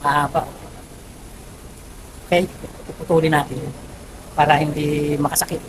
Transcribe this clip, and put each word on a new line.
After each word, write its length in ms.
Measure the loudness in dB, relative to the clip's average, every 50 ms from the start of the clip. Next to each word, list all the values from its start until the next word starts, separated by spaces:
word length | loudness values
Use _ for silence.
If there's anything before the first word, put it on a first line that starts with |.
| 2
Ah, 240 | 4 4 4 2 4
pa. 160 | 2 0 -2 -2 -8 -14 -14 -16 -16 -16 -16 -16 -18 -18 -16 -16 -16 -16 -16 -16 -16 -16 -16 -16 -16 -16 -16 -16 -16 -16 -16 -16 -16 -16 -16 -16 -18 -18 -2 2
Okay, 240 | 4 4 4 2 -4 -10 -12 -12 -12 -14 -12
puputulin 480 | -12 -10 -10 0 4 4 6 6 6
natin 320 | 4 4 2 2 -4 -6 -6
yun 120 | -8 -8 -10 -14 -16 -16 -16 -16 -16 -16 -16 -16 -8 4
para 240 | 4 6 8 8 6
hindi 560 | 6 2 2 0 0 2 2 2 2 2 2
makasakit. 440 | 2 2 2 2 2 0 0 -2 -6 -6